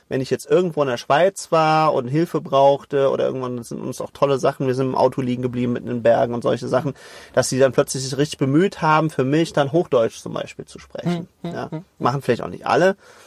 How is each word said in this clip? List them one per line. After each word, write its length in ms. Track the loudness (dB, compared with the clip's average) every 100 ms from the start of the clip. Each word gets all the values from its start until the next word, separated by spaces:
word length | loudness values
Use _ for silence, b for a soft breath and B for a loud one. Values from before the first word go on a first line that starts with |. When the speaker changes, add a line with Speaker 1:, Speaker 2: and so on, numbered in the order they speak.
| b
Speaker 1:
wenn 120 | -6
ich 80 | -2
jetzt 160 | -4 0
irgendwo 320 | 0 2 0
in 60 | -2
der 80 | -2
Schweiz 540 | 0 2 2 0 -2
war 400 | 2 4 4 2
und 140 | 0 0
Hilfe 320 | -2 0 -4
brauchte 680 | 0 4 4 4 0 0 2
oder 160 | 2 -2
irgendwann, 300 | -2 -6 -8
das 100 | -10
sind 100 | -10
uns 200 | -10 -10
auch 100 | -12
tolle 260 | -2 0 2
Sachen, 280 | 0 0 -2
wir 80 |
sind 120 | 0 -2
im 60 |
Auto 260 | 2 2 2
liegen 220 | -4 -2
geblieben 300 | -4 -2 -2
mitten 140 | -4 -4
in 80 | -2
den 60 |
Bergen 300 | 2 2 2
und 80 | 0
solche 260 | -2 -2 -2
Sachen, 260 | -2 -2 -8 B B B
dass 140 | -2 0
sie 80 | 2
dann 140 | 2
plötzlich 300 | 4 0 -2
sich 120 | -6 -2
richtig 220 | -2 0
bemüht 420 | 0 2 2 0
haben, 300 | 2 2 2
für 140 | 0
mich 280 | 0 2 0
dann 200 | 0 0
Hochdeutsch 460 | 0 2 2 2 -2
zum 120 | -10
Beispiel 300 | -8 -10 -12 -18
zu 120 | -18
sprechen. 500 | -18 -8 -4 -4 -6 _
Speaker 2:
Hm, 80 | -12
hm, 20 |
Speaker 1:
Ja. 120 | -10
Speaker 2:
hm, 140 | -8 -10
hm. 60 | -14 _
Speaker 1:
Machen 240 | -2 -2
vielleicht 200 | -2 -2
auch 60 | -2
nicht 180 | -10 -2
alle, 300 | 2 2 0 B B